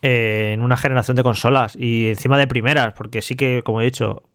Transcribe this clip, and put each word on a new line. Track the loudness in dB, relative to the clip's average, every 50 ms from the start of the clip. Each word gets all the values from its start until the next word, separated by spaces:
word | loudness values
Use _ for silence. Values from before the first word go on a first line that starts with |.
| 2
eh, | 2 2 2 2 0 0 -2 -2 -2 -2
en | -2
una | 0 0 0 0
generación | 0 0 0 0 0 0 0 2
de | 2
consolas | 2 0 2 2 2 2 2 2 0 -4
y | -6 -4 -2 0 0 0 0
encima | -2 -2 0 2 2 2
de | 2
primeras, | 2 0 0 0 2 2 2 0 0 -2
porque | -8 -14 -8 -8 -8 -6
sí | -6 -4
que, | -2 0 0 0 -2 -2
como | -2 -2 0
he | 0
dicho, | 0 0 -2 -4 -4 -4 -6 _ _ _